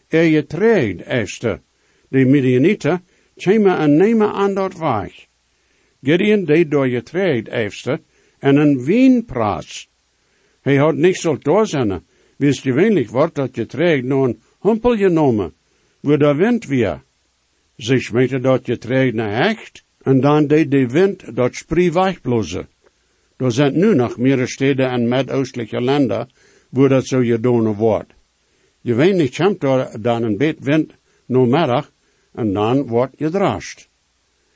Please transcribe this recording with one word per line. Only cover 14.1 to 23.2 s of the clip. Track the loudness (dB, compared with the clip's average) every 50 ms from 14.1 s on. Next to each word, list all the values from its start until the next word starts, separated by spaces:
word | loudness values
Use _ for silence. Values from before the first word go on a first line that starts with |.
| -2 0 0
een | 0 -2 -4 _ _ _ _
humpel | -2 -2 0 0 0 0 0
genomen, | 2 2 2 2 2 2 2 2 0 -2 -6 -8 _ _ _ _ _ _ _ _ _
wo | -2 0 2
de | 2 4 2 2
wind | 2 2 0 0 -2 -2
weer. | -2 -2 0 0 0 -2 -6 -10 _ _ _ _ _ _ _ _ _ _ _ _ _ _
Ze | -14 -4 -2 0 0
smeten | 0 -2 0 0 0 0 0 -2 0
dat | 0 0 0 0
getreed | -4 -6 -6 -4 -4 -2 0 0 0 -2
naar | -4 -6 -4 -2 -2 -2
hecht | -2 -2 -6 -10 -20 _ -20 _ _ _ _ -2
en | 0 2 2
dan | 4 2 2 2 2
deed | 2 2 0 2 2
de | 2 0 0
wind | 0 2 2 2 0 0 -4 -12 -12 -6
dat | -4 -4 -4 -4
spree | -6 -10 -4 -2 0 0 2 2
wegblazen. | 0 0 -2 -2 -6 -4 -4 -2 -2 -2 -4 -8 -10 -12 -12 _ _ _ _ _ _ _ _ _ _